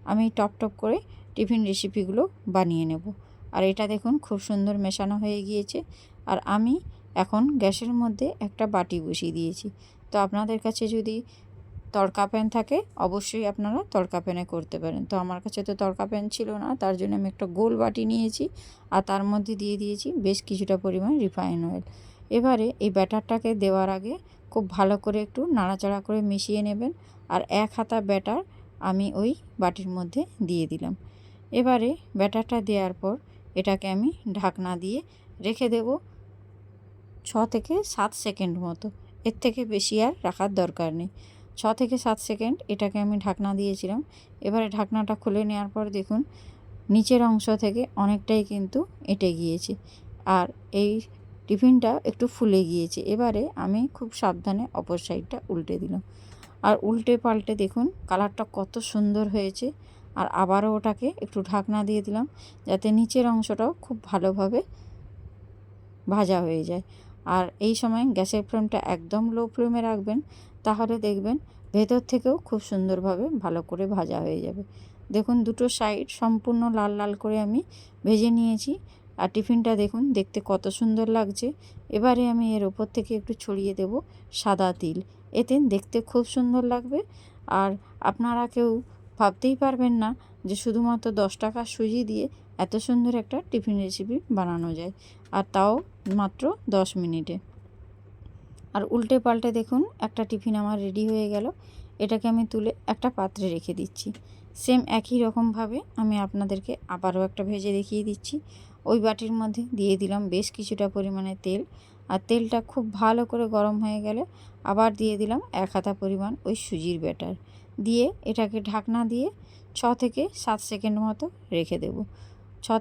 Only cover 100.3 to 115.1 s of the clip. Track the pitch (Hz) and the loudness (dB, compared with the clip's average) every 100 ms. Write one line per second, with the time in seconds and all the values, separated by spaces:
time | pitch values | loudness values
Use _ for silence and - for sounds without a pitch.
100.3 | 214 226 214 208 208 196 196 220 220 208 | -2 0 0 0 -2 -2 -2 0 0 0
101.3 | 208 233 - - - - - 208 220 226 | -2 -4 -6 -14 -20 -16 -4 -2 0 2
102.3 | 226 226 220 214 - - 214 254 247 190 | 2 2 0 -2 -2 -4 -2 -2 0 -2
103.3 | 208 190 165 170 185 190 - - - - | -2 -2 -2 -4 -6 -6 -8 -10 -10 -14
104.3 | - - - - 254 240 220 - 247 226 | -20 -20 -6 2 4 4 0 0 2 2
105.3 | 226 233 214 214 247 - - 220 208 196 | 2 0 0 -4 -6 -6 -2 0 0 0
106.3 | 202 196 196 - - - 180 190 180 190 | -2 -2 -2 -6 -10 -8 -4 0 0 0
107.3 | - 196 208 202 196 196 208 214 202 - | -2 -4 -2 -2 -2 -2 -4 -4 -6 -6
108.3 | 302 - - - - - 226 220 214 220 | -8 -10 -18 -20 -8 0 2 2 0 -2
109.3 | 226 220 220 240 214 202 190 196 202 202 | -2 -2 -4 -4 0 2 2 0 -2 0
110.3 | 185 190 - 208 208 196 202 196 190 190 | -2 -2 -6 -6 -2 -2 -2 -4 -4 -6
111.3 | 190 185 196 - - - - - 190 - | -6 -4 -4 -4 -14 -20 -18 -4 -4 0
112.3 | 233 226 233 226 - 220 196 220 233 233 | 0 2 -2 -2 -4 -4 0 2 2 0
113.3 | 233 226 214 208 214 214 214 208 220 359 | -2 0 2 2 0 -2 -2 -2 -4 -4
114.3 | - - - - 202 226 208 220 | -10 -20 -10 -2 2 2 2 0